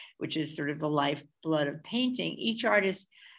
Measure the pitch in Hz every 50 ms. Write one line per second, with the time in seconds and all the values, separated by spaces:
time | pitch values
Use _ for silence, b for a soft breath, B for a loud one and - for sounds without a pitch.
0 | B B B B - 127 - 156 151 143 - - 156 143 147 151 160 151 151 147
1 | 143 143 151 147 - - _ _ - 160 156 151 147 143 - 156 - - 196 240
2 | 254 254 254 247 180 165 156 - - 226 220 226 226 226 208 208 196 190 190 196
3 | - - B B B B B